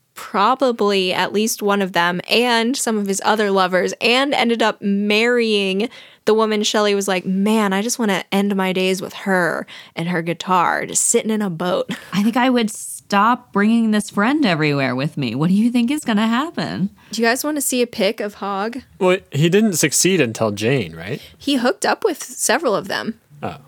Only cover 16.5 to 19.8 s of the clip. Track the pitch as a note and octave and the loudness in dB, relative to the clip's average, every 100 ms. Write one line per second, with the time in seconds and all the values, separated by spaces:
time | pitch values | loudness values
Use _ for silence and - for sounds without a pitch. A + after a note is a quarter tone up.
16.5 | - C3+ F#2+ F#3+ - - G3 A3+ B3+ D4 | -4 -6 -4 -4 -6 -10 -2 0 0 -2
17.5 | D4+ - B3+ A#3+ A3+ G3 A#3 G#3 - G3 | -4 -2 0 -2 0 -2 -2 -6 -8 -6
18.5 | G3 A3 C4 - - F#3 F#3 - C#3 E3+ | -4 -6 -8 -14 0 2 2 -2 0 4
19.5 | G3 A3 E3 | 4 4 2